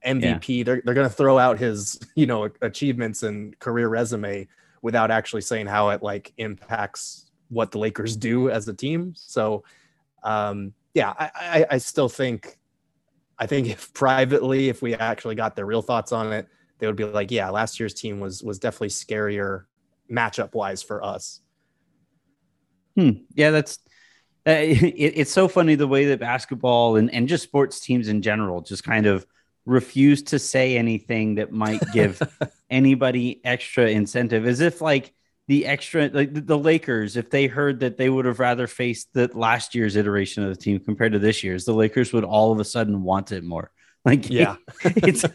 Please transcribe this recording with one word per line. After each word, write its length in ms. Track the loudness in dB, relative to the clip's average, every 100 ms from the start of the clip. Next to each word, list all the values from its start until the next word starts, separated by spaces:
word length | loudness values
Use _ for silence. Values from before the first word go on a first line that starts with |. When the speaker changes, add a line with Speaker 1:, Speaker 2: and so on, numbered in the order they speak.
Speaker 1:
M 180 | -4 0
V 140 | 0 -2
P." 180 | -2 -2
Speaker 2:
Yeah. 40 |
Speaker 1:
They're, 180 | 0 -2
they're 100 | 0
gonna 140 | 2 0
throw 300 | 2 4 6
out 200 | 4 2
his, 420 | -2 -4 -8 -12 -6
<laughs> 80 | 0
you 100 | 2
know, 220 | 0 -4 -4
achievements 600 | -6 -4 -4 -2 -6 -4
and 340 | -6 -6 -12 -10
career 280 | -6 -2 0
resume 600 | 0 -2 -4 -6 -8 -10 _ _ _
without 280 | -2 0 2
actually 320 | 2 -2 -8
saying 240 | -6 -6 -2
how 220 | 0 2
it, 120 | 0
like, 300 | -4 -8 -10 -10
impacts 920 | -10 -10 -6 -4 -4 -8 -16 -16 _ _ _
what 200 | -4 -4
the 80 | -2
Lakers 380 | -4 -4 -6 -4
do 340 | -2 0 0
as 160 | -2 -6
a 60 |
team. 380 | -8 -6 -4 -6 -12
So, 480 | -8 -2 -2 -2 -8 _ _ _ _ _
um, 500 | -4 -2 -2 -6 -10 _ _
yeah, 200 | -2 -2 -4
I, 140 | -8 -8
I, 300 | -6 -2 0
I 80 | -2
still 300 | -4 -2 -2
think, 500 | -2 -6 -6 -12 _ _ _ _ _ _ _ _ -10
I 80 | -2
think 220 | -2 -2
if 240 | -6 -12
privately, 760 | 0 2 4 2 2 2 0 0
if 140 | -2
we 120 | -6
actually 420 | -4 -4 -4 -8 -4
got 180 | -6
their 100 | -6
real 160 | -4 -4
thoughts 300 | -2 -4 -2
on 200 | -4 -4
it, 160 | -6 -8 _ _ -6
they 80 | -6
would 80 | -4
be 80 |
like, 260 | -4 -4 -2
"Yeah, 180 | -2 -2
last 280 | -2 -4 -4
year's 160 | -8
team 240 | -6 -10 -8
was, 240 | -10 -10
was 160 | -10 -6
definitely 300 | -6 -4 -8
scarier 760 | -8 -6 -4 -4 -4 -6 -8 _ _ _ _ -6
matchup-wise 720 | -2 -2 -2 -6 -4 -6 -8
for 200 | -10 -8
us." 360 | -8 -8 -12 -18 _ _ _ _ _ _ _ _ _ _ _ _ _ _ _ 4
Speaker 2:
Hmm. 120 | 4 2 _
Yeah, 180 | 2 4
that's, 260 | 4 0 -10 _ _ _ _ _ _ 2
uh, 40 |
<laughs> 0 |
it, 600 | 4 4 4 4 2 0 2
it's 140 | 2
so 160 | 4 4
funny 300 | 4 4 4
the 100 | 4
way 200 | 4 2
that 120 | 0
basketball 800 | -2 -4 -4 -4 2 4 6 4
and, 160 | 4
and 140 | 0 0
just 160 | 0
sports 340 | 0 2 2 -2
teams 280 | -2 0 2
in 140 | 0
general 380 | 0 0 -2 -6
just 220 | -8 -10
kind 240 | -2 4 4
of 180 | 4 -2 _ _ _ 2
refuse 560 | 2 2 4 6 6
to 140 | 2 -4
say 380 | 0 0 2 2
anything 600 | 0 -2 -2 -2 0 -2
that 160 | -4
might 280 | -2 -2 -2 0
give 280 | 2 2 0 -6 -6 -10
Speaker 1:
<laughs> 220 | _ -2
Speaker 2:
anybody 720 | 4 4 4 2 0 -4 -4
extra 440 | -4 -4 -2 2 2
incentive, 580 | 2 0 -2 0 0 0
as 140 | 2
if, 200 | 0 0
like, 340 | 0 0 -2 _ _ _ 0
the 180 | 0
extra, 440 | 2 -4 -2 0 0
like, 220 | 0 -2
the, 60 | -2
the 180 | 0 2
Lakers, 580 | 4 2 2 -2 -2 -4
if 140 | -2
they 160 | 0 0
heard 340 | 0 -2 0
that 160 | -4 0
they 140 | 0
would 140 | 2
have 160 | 0 0
rather 260 | 0 0 -4
faced 460 | -4 -4 -4 -4
the 160 | -2 0
last 420 | 0 0 0 -2
year's 200 | -2 0 2
iteration 460 | 0 0 -2 -4
of 80 | -4
the 60 | -4
team 180 | -2 -2
compared 320 | -2 0 0
to 60 | 2
this 260 | 2 0
year's, 200 | -4 -4
the 80 | 0
Lakers 400 | 2 2 2 0
would 120 | 0
all 260 | 2 4 4
of 80 | 2
a 60 |
sudden 380 | -2 -2 -2 -2
want 260 | 0 -2 -2
it 140 | -10
more. 260 | -8 -10 -10 _
<laughs> 40 | _ _
Like, 260 | 4 4 2
Speaker 1:
Yeah. 260 | 2 2 0 -18
Speaker 2:
<laughs> 160 | -2
it's, 400 | 0 4 2 2 -2